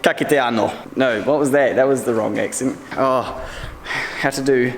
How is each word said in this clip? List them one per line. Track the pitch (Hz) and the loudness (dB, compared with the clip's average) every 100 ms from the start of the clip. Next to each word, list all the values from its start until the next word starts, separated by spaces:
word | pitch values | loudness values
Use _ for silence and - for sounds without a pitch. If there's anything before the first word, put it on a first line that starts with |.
Ka | - | 0
kite | 156 139 147 | 0 2 2
ano. | 123 117 104 - - | 2 2 0 -4 -10
No, | - 131 110 | 0 2 2
what | 101 151 | 0 2
was | 147 | 4
that? | 139 131 | 4 4
That | 104 135 | 4 4
was | 135 | 2
the | 117 | 0
wrong | 113 107 107 | 0 0 -2
accent. | 107 - 131 - - - | -4 -2 -4 -4 -10 -2
Oh, | 135 131 107 - - - - - - - - - | 0 0 -2 -8 -10 -10 -12 -12 -8 -6 -6 -2
how | 139 | -2
to | 139 | 0
do | 135 131 123 | 2 4 2